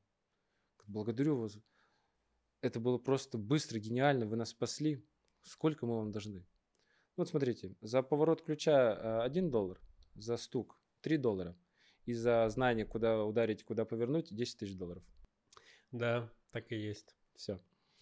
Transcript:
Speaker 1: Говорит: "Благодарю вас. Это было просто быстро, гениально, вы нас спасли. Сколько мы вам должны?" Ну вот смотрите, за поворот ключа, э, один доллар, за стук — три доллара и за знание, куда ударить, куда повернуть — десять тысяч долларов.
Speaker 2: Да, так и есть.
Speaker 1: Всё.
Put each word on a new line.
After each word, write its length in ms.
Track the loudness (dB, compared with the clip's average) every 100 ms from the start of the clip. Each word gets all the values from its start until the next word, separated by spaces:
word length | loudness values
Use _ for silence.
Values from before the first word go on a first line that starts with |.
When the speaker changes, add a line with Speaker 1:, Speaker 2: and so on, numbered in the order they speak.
| _ _ _ _ _ _ _ _
Speaker 1:
Говорит: 160 | -10
"Благодарю 440 | -6 -4 0 0 0
вас. 220 | -2 -8 -18 _ _ _ _ _ _ _ _ _
Это 180 | -4 0
было 180 | 0 0
просто 400 | 2 0 0 -6
быстро, 400 | 0 0 0 -6
гениально, 480 | -2 2 4 4 0
вы 120 | -2
нас 120 | -4
спасли. 560 | -6 -6 -2 -2 -2 -8 _ _ _
Сколько 420 | -20 -2 -2 0 -2
мы 120 | -2
вам 140 | -2
должны?" 280 | -6 -8 -12 -16 _ _ _ _ _ _ -6
Ну 40 |
вот 80 | -2
смотрите, 460 | 0 0 -2 -8 -12
за 200 | -2 0
поворот 380 | 2 2 4 2
ключа, 520 | 0 0 4 6 6 4
э, 260 | 0 0
один 300 | 0 0 2
доллар, 280 | 2 0 -4 -16 -20 -20 -12
за 220 | -4 -4
стук — 440 | -4 -6 -6 -12 _ _
три 160 | -2 0
доллара 380 | 2 0 -4 -10 _ _ _ _ -6
и 80 |
за 360 | -2 2 4 4
знание, 360 | 2 2 2 -2
куда 380 | 0 2 2
ударить, 400 | 2 2 2 0
куда 220 | -4 -4 -2
повернуть — 480 | -2 -2 -2 -4 -6
десять 220 | -6 -6
тысяч 160 | -8 -8
долларов. 280 | -10 -12 -18 -20 -20 _ _ -20 -20 -20 _
Speaker 2:
Да, 380 | -4 0 0 -4 -12 _
так 200 | -12 -8
и 40 | -6
есть. 400 | -6 -8 -14 _ _ -12
Speaker 1:
Всё. 260 | -10 -10 -12 _ _ _